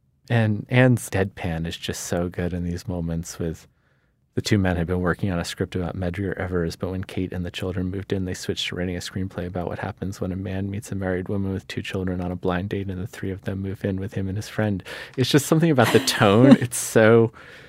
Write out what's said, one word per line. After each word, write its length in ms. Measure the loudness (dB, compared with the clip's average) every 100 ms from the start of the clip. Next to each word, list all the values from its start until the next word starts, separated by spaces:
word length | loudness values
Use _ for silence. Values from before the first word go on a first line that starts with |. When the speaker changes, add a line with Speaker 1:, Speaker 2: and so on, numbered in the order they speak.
| _ _ -2
Speaker 1:
And 360 | 2 2 0 0
Anne's 400 | 4 6 4 0
deadpan 560 | -2 -2 -4 -6 -4 -6
is 100 | -6
just 280 | -8 -8
so 240 | -4 -2 -2
good 240 | -4 -4
in 100 | -4
these 220 | -4 -6 -6
moments 520 | -6 -4 -4 -6 -6
with 260 | -6 -6 -14 _ _ _ _ _ _
the 80 | -6
two 160 | 2 2
men 180 | 2 0
had 100 | 0
been 120 | 0
working 300 | 0 0 -2
on 60 | -2
a 40 |
script 300 | -4 -4 -4 -4
about 200 | -6 -4
Medgar 400 | -4 -4 -4 -4
Evers, 400 | -4 -2 -2 -4
but 140 | -6
when 120 | -6
Kate 300 | -6 -6 -6
and 120 | -6
the 60 | -8
children 400 | -6 -6 -4 -4
moved 220 | -6 -4
in, 120 | -4
they 100 | -4
switched 340 | -6 -6 -6 -6
to 80 | -4
writing 180 | -4 -6
a 40 |
screenplay 460 | -8 -6 -6 -6 -6
about 200 | -6 -6
what 140 | -6
happens 400 | -8 -8 -10 -6
when 100 | -6
a 60 | -6
man 340 | -6 -6 -6
meets 220 | -8 -8
a 20 | -6
married 320 | -2 -4 -4
woman 240 | -4 -4
with 140 | -4 -6
two 160 | -10
children 380 | -6 -4 -4 -4
on 100 | -4
a 60 | -4
blind 320 | -2 -2 -2
date, 180 | -6 -6
and 120 | -8
the 60 | -10
three 220 | -8 -8
of 100 | -6
them 180 | -6 -6
move 220 | -6 -4
in 140 | -4 -4
with 160 | -4
him 140 | -6 -4
and 80 | -6
his 120 | -6
friend. 360 | -2 0 -2 -6 -14 -10 -2
It's 140 | 2
just 160 | 2 4
something 240 | 4 4
about 200 | 6 6
the 60 | 4
tone. 560 | 2 4 6 8 10 8
Speaker 2:
<laughs> 40 |
Speaker 1:
It's 160 | 6 -4
so 560 | 0 6 8 8 6 0 -18 -20